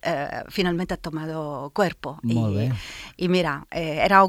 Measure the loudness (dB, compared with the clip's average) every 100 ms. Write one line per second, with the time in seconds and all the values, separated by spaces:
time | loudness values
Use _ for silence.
0 | -4 -2 -4 -8 -6 -2 0 0 -2 -6
1 | -6 -8 -6 -6 -6 -8 -6 0 0 -2
2 | -10 -4 0 2 2 0 0 -2 -6 -14
3 | -14 -4 2 2 2 -4 -6 -6 -4 2
4 | 6 6